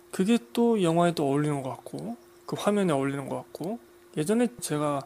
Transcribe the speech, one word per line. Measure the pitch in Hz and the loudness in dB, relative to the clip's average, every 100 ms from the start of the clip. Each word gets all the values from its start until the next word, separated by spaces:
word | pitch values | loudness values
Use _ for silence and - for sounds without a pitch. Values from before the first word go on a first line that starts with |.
| - | -8
그게 | - 190 233 - | -2 2 2 0
또 | - 233 220 | 0 2 4
영화에 | 170 165 175 | 4 4 4
또 | 170 143 | 2 0
어울리는 | 139 151 143 | 2 0 -2
것 | 131 | -4
같고, | 123 - 139 170 240 - - - | -10 -12 -10 -8 -10 -14 -20 -10
그 | 147 | -2
화면에 | - 208 190 | 0 2 2
어울리는 | 139 135 139 131 | 2 0 -4 -6
것 | 131 | -8
같고. | - - 160 233 - - - - | -10 -8 -8 -8 -12 -20 -10 -4
예전에 | 156 220 247 - | 0 2 0 -2
제가 | - 151 151 143 | -4 -2 0 -2